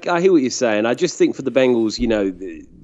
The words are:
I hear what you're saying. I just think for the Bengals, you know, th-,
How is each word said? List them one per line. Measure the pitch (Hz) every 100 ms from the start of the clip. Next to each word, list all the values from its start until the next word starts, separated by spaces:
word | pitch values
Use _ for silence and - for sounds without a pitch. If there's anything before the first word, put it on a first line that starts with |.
| -
I | 170
hear | 190
what | 170
you're | 127
saying. | - 120 107 113
I |
just | 123 170 -
think | 160 -
for |
the | 131
Bengals, | 127 127 117 110 98
you | 120
know, | 107 95
th-, | 90 92 80 - -